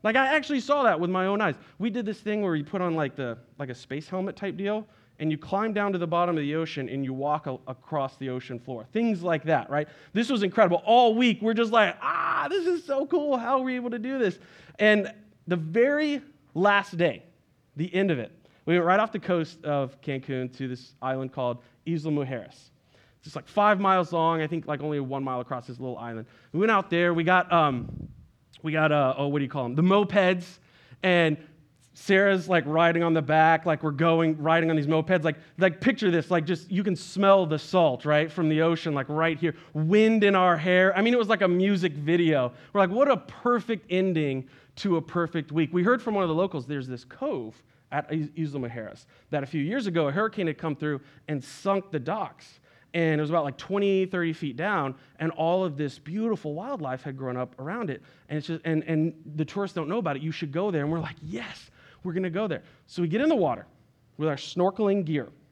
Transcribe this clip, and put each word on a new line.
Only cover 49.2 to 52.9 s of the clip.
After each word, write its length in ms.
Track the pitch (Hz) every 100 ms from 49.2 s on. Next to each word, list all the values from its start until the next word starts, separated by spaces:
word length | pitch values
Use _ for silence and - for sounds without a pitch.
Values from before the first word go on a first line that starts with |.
| _
that 100 | 147
a 60 | 139
few 140 | 156
years 260 | 147 254 202
ago, 200 | 170 147
a 40 |
hurricane 340 | 151 220 214 170
had 140 | 147
come 160 | 160 143
through 260 | 151 139 - - -
and 160 | 147
sunk 460 | - - 196 196 190
the 100 | 156
docks. 600 | 123 214 156 - - _ _ _ _